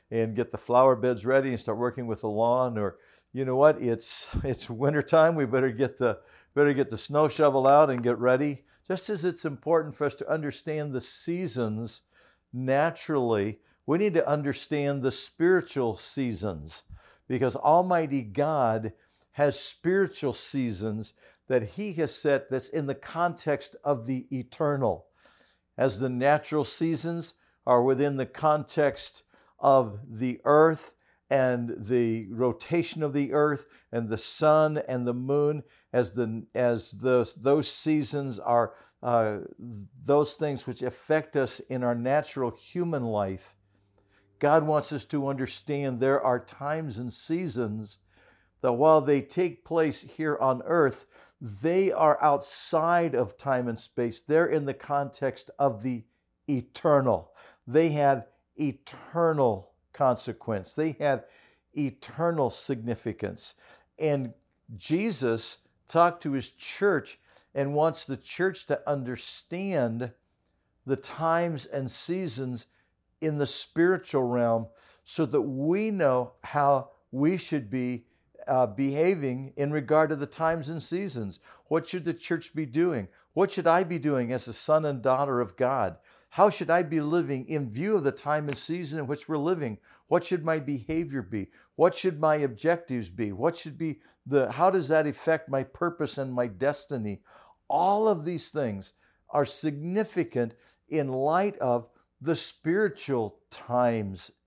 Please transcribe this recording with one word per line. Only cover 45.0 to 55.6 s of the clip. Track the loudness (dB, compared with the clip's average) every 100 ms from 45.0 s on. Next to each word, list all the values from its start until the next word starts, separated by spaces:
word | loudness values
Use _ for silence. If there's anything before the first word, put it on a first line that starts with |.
| -4
to | -4 -2
understand | -2 -6 -6 -6 -4 -2 0
there | 2 4
are | 2 0
times | -2 -10 -6 -4 -6 -8
and | -10
seasons | -8 -4 -4 -2 -2 -4 -4 -10 -16 _ _ _ _ _ _
that | 0
while | 4 6 6
they | 6 2
take | 0 -2 -2 -4 -4
place | 0 0 -2
here | -10 -6 -4 0
on | 0 0 2
earth, | 4 4 2 -14 _ _ -16
they | -14 -4 0 2 2
are | 4 4 6
outside | 4 4 0 -10 -2 0 4 2 2 0
of | -2 -4
time | -2 0 0
and | -6
space. | -6 -4 -4 -4
They're | 2 2 4
in | 0 -2
the |
context | -6 -4 -2 -2 -4 -4 -4 -10
of | 0